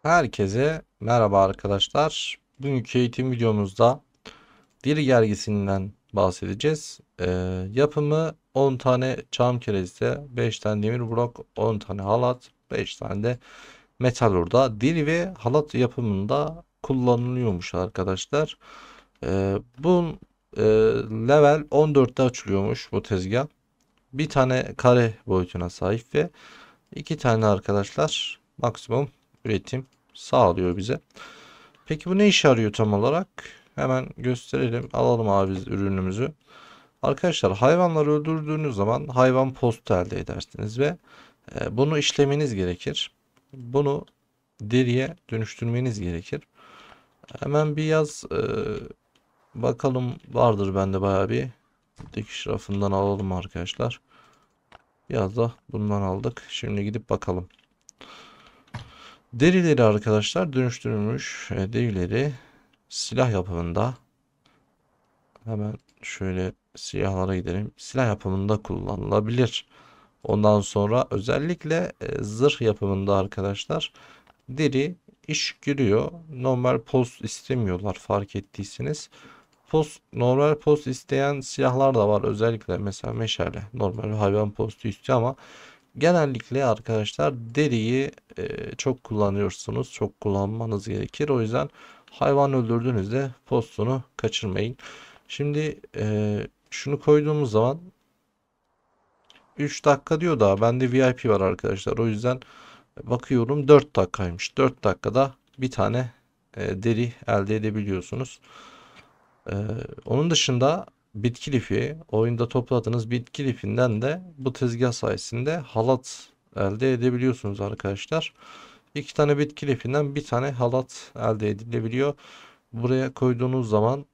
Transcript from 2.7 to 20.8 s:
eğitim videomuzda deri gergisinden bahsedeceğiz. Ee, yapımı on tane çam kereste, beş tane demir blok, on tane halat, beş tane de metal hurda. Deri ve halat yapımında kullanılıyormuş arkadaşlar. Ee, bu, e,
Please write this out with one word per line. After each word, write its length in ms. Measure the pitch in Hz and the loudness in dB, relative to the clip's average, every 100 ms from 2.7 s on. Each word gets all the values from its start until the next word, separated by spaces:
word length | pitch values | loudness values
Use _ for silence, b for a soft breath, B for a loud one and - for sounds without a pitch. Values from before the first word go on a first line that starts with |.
| 131 110 127 | -2 0 0
eğitim 320 | 123 123 131 | 0 0 -2
videomuzda 720 | 123 113 107 101 95 117 135 _ _ B B B B B _ | 2 2 2 -2 4 4 4 _ _ B B B B B _
deri 200 | 131 151 | -2 2
gergisinden 880 | 135 123 110 104 - 104 101 98 98 - _ | 4 6 6 2 -2 0 0 0 -2 -10 _
bahsedeceğiz. 880 | 101 95 90 95 98 147 156 - - _ - | 2 2 0 -8 -2 -2 -2 -8 -18 _ -4
Ee, 60 | 90 92 92 92 92 | -2 -2 -2 -4 -4
yapımı 640 | 117 147 151 147 156 160 - _ | 0 0 2 0 0 -2 -6 _
on 220 | 131 139 127 | 0 2 2
tane 400 | 131 127 127 127 - | 2 2 0 -4 -8
çam 300 | - 123 123 | 0 0 0
kereste, 600 | 120 101 90 - 117 131 143 | -2 -2 -2 -2 -2 -2 -8
beş 300 | 120 117 110 | -4 -2 -2
tane 240 | 107 107 | -2 0
demir 280 | 107 123 117 | 0 -2 -2
blok, 360 | 117 120 - - - | -2 -2 -4 -14 -2
on 220 | 107 104 | 0 0
tane 240 | - 101 | -4 -6
halat, 480 | 98 113 123 127 - _ _ | 0 2 2 -2 -10 _ _
beş 260 | 110 - - | -6 -6 -8
tane 260 | - 98 | -6 -2
de 160 | 113 123 B B B B B _ | -2 -4 B B B B B _
metal 360 | 127 - 127 | -2 2 2
hurda. 460 | 110 98 117 135 107 | 4 4 4 2 2
Deri 260 | 127 165 147 | 0 2 0
ve 280 | 165 175 180 | 0 -2 -4
halat 360 | - 147 151 | 0 0 0
yapımında 880 | 120 123 - 117 98 101 135 147 165 _ _ | 0 0 0 -2 -2 0 -2 -2 -8 _ _
kullanılıyormuş 920 | - 131 123 120 123 127 117 90 92 | -2 2 4 2 0 0 0 -2 -4
arkadaşlar. 840 | 87 92 - 92 95 - 143 156 - B B B B B _ | -4 -4 -2 -2 -4 -2 -2 -2 -6 B B B B B _
Ee, 340 | - 98 95 98 - - | -2 0 0 -2 -6 -4
bu, 280 | 156 180 170 - - _ _ - | 2 2 2 -6 -18 _ _ 0
e, 60 | 107 110 | 4 6